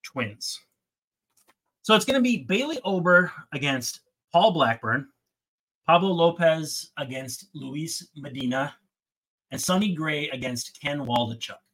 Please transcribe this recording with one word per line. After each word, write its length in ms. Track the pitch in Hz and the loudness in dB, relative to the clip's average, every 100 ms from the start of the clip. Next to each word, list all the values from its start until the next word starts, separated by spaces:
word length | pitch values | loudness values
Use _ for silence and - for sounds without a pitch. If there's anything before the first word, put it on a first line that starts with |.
Twins. 560 | - 135 110 107 - - _ _ _ _ _ _ _ _ _ _ _ _ | -10 -6 -6 -6 -12 -12 _ _ _ _ _ _ _ _ _ _ _ _
So 120 | - | 4
it's 120 | 220 214 | 4 4
gonna 140 | 262 | 2
be 180 | 247 220 | 2 0
Bailey 400 | 123 196 285 320 | 0 -2 -2 -4
Ober 480 | - 185 175 180 262 - - | -2 0 6 6 6 -4 -12
against 480 | 143 143 131 117 - _ _ _ | -4 -2 -2 -4 -12 _ _ _
Paul 200 | - 226 | 4 4
Blackburn, 540 | 170 123 113 113 127 - _ _ _ _ _ _ _ - | 4 0 0 -2 -2 -4 _ _ _ _ _ _ _ 4
Pablo 240 | 170 190 | 4 4
Lopez 800 | 175 170 170 165 160 151 - - - | 4 4 4 2 2 -4 -10 -12 -12
against 520 | 135 131 131 - - | -8 -8 -10 -14 -14
Luis 560 | 151 135 143 160 - 170 151 | -14 -10 -8 -8 -10 -12 -16
Medina, 580 | 143 131 127 131 139 - _ _ _ _ _ _ _ | -14 -6 -2 -2 -4 -8 _ _ _ _ _ _ _
and 100 | 139 | -8
Sonny 340 | - 185 208 | 0 2 2
Gray 360 | 160 156 151 151 | -2 -2 -2 -4
against 500 | 131 127 120 - - | -6 -6 -6 -8 -10
Ken 200 | 143 147 | -6 -6
Waldichuk. 580 | 131 120 120 113 - 98 _ | 0 0 0 -6 -12 -14 _